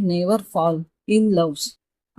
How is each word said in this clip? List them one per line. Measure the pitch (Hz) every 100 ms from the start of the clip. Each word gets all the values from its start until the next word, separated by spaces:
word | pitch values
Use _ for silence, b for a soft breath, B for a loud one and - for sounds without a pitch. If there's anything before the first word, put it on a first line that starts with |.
never | 190 175 180 220
fall | 196 185 165 160 165 _ -
in | 214 214 180
loves | 165 143 - - _ _ _